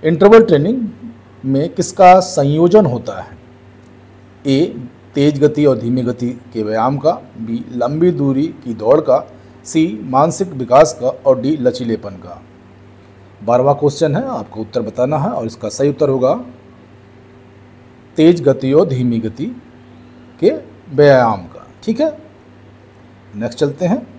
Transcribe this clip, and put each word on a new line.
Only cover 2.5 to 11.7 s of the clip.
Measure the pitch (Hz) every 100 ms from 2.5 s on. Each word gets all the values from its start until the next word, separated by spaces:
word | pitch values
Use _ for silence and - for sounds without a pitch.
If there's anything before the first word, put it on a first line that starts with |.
| 147 170 208 175
होता | 120 - 95
है? | - - - - - - - - - - - - 143
ए, | 135 170 - - - -
तेज | - 143 143
गति | 147 143 147
और | 123
धीमी | 117 127
गति | 120 123 123
के | 127 - 110
व्यायाम | 107 110 120 139
का, | 147
बी, | 180 - 107 110 117 -
लंबी | 123 - 151 180
दूरी | 151 139 135 156
की | - 123
दौड़ | 110 107 147
का, | 156 131 - - - -
सी, | - 165 165 214
मानसिक | 165 131 160 - 185
विकास | 143 123 131 156 -
का | 123
और | - 139 127
D, | 127 156
लचीलेपन | 123